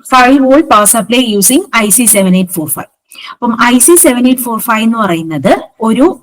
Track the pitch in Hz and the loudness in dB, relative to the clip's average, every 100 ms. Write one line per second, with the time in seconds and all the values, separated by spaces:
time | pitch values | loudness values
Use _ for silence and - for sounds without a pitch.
0 | - 262 247 277 262 285 320 220 208 233 | -2 2 4 4 4 2 2 2 2 -2
1 | 185 247 233 202 190 277 403 226 214 190 | 0 0 0 0 0 0 -2 -2 -2 -2
2 | 233 208 190 185 185 - 156 - - _ | 0 0 2 0 -2 -6 -8 -8 -12 _
3 | _ - - - 233 226 247 247 330 349 | _ -20 -20 -8 -4 0 2 2 4 2
4 | 311 247 254 254 240 220 240 220 226 226 | 2 0 0 0 -4 -6 -4 -2 0 0
5 | 196 165 160 151 185 349 - - 226 240 | -2 -4 -6 -4 0 -2 -4 -6 -2 2
6 | 330 - | 0 0